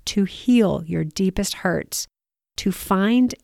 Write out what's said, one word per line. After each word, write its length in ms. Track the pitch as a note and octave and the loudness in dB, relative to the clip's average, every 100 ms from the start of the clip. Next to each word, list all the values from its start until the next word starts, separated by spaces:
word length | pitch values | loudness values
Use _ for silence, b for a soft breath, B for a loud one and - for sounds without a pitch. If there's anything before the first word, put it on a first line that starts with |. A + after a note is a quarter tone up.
| - | -6
to 200 | - F#3+ | -2 -2
heal 580 | - - A#3+ G3+ - D#3+ | -2 2 4 4 0 -4
your 180 | E3+ | -4
deepest 520 | D#3 - F#3+ F#3 G3 - | -4 -2 -2 0 -4 -4
hurts, 520 | F#3 E3 - - - _ _ _ _ - | -2 -2 -4 -8 -10 _ _ _ _ -6
to 140 | G3 | -4
find 640 | F#3 - F#3+ G3+ B3 B3 - | -2 -2 0 2 4 2 0